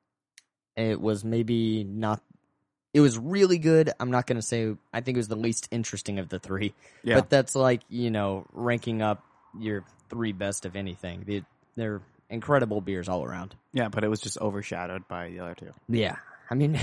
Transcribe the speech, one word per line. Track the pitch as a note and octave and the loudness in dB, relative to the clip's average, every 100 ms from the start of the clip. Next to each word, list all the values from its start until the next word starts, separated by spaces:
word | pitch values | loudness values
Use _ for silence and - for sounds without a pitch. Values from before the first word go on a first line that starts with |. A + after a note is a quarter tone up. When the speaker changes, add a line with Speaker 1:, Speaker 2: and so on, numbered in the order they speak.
| _ _ _ - _ _ _ - | _ _ _ -20 _ _ _ -2
Speaker 1:
it | A2 G#2+ | 0 0
was | A2 G#2 | 0 0
maybe | A2+ A#2 A2+ A#2 A2+ A2 | 0 0 2 2 2 0
not, | G2 G#2+ G#2+ G#2+ _ _ _ _ _ _ _ | -2 -2 0 -2 _ _ _ _ _ _ _
it | D3 | 6
was | C#3+ A2+ | 6 6
really | C3+ G3 F#3+ F3 | -2 4 6 6
good. | D#3 D#3+ D3+ - | 6 6 6 2
I'm | B2 | 0
not | B2 - | 0 0
gonna | A#2 | -2
say, | - A#2 A2 G#2 _ | -2 -2 -2 -4 _
I | A#2 | -6
think | B2+ B2 | -2 -2
it | |
was | G#2+ | -2
the | A2 | -2
least | A#2 A2+ - | -2 -2 -4
interesting | A#2 A2 G2 - G2+ | -4 -4 -6 -6 -6
of | E2+ | -4
the | F#2 | -8
three. | - F#2+ G#2 - - - | -4 -4 -4 -6 -20 -8
Speaker 2:
Yeah. | A#2+ A2 | 2 4
Speaker 1:
But | G2 | 6
that's | C#3 C3 C3+ | 4 4 2
like, | C3 A#2+ - | 4 2 -2
you | A#2 A#2+ | -2 0
know, | G#2+ G2+ F#2+ - | 0 0 -2 -6
ranking | F2 A#2+ A#2 A#2+ A2 | -4 -2 0 -2 0
up | G#2+ G2+ _ _ _ G2+ | 0 0 _ _ _ -10
your | G#2+ G2+ - _ - | -6 -6 -8 _ -12
three | A#2+ A2+ | -6 -4
best | F#2+ G2+ G2 F#2 | -2 -4 -4 -6
of | G2 | -8
anything. | G2 F2 F2+ F2+ F#2+ | -8 -8 -10 -10 -6
They, | G2+ - _ _ - | -6 -8 _ _ -8
they're | A2 G2+ - _ - | -6 -6 -12 _ -12
incredible | A2+ - C#3+ A#2 G#2+ | -6 2 2 4 -2
beers | F#2+ F#2 F#2 | -2 -4 -2
all | F2+ | -2
around. | A#1+ F2+ F#2+ - _ | -4 -8 -10 -16 _
Speaker 2:
Yeah, | B2+ A2 | -4 -2
but | A2 | 0
it | G#2+ | 0
was | A2 | 0
just | G#2 - | -4 -4
overshadowed | G#2+ G2+ G2+ F2 F2+ F#2 - | -4 -4 -6 -8 -6 -8 -10
by | F2+ E2+ | -10 -10
the | F2+ | -10
other | F2 F2 | -12 -12
two. | - - - | -16 -14 -2
Speaker 1:
Yeah. | A#2 G2+ - - - - | 0 0 -4 -14 -18 -4
I | B2 | 0
mean, | D3 D3 | 2 2